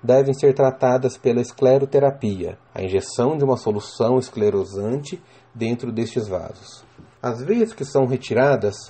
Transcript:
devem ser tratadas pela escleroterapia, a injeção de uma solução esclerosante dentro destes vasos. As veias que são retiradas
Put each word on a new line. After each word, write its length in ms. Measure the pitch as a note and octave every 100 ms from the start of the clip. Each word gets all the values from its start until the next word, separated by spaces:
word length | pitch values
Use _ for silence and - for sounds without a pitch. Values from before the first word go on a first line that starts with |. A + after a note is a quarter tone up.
devem 320 | A#2+ C3 C#3
ser 180 | C3+ D3
tratadas 640 | C3+ C3+ B2+ C3 B2+ C3 -
pela 240 | C3+ A#2+
escleroterapia, 1160 | A#2+ - C3 C3+ C#3 C#3+ C#3 C#3 A2+ G2 E2 F2 _
a 80 | -
injeção 560 | F#2 F#2+ - - A#2+ D#3
de 60 |
uma 120 | C#3 B2
solução 640 | - G#2 - - A#2 B2+
esclerosante 1040 | B2+ A2+ G#2 G2+ F#2 G2 G#2 C3+ D3 F3+ - - _
dentro 380 | A2+ A2+ A#2+ A#2+
destes 340 | A2 A2+ - G#2+
vasos. 580 | F2+ D#2+ - - - _ _ - _
As 180 | B2 A#2
veias 320 | C#3 A#3 A3
que 120 | -
são 220 | C3+ C#3+ C3
retiradas 680 | B2+ - - C#3 C3 G#2 G2 -